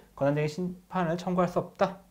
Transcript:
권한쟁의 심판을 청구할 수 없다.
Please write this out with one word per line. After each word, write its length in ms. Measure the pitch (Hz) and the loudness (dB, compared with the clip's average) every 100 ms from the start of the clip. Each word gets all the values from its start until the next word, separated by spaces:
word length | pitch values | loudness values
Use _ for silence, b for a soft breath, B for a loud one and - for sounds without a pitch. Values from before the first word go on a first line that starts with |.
| B | B
권한쟁의 340 | - 139 147 151 | 0 2 2 0
심판을 680 | 151 180 180 - 190 170 175 | -2 -6 -6 -6 -2 0 0
청구할 320 | 180 180 175 | 0 2 2
수 100 | 180 | 0
없다. 420 | - - 185 - - | -4 0 -2 -2 -16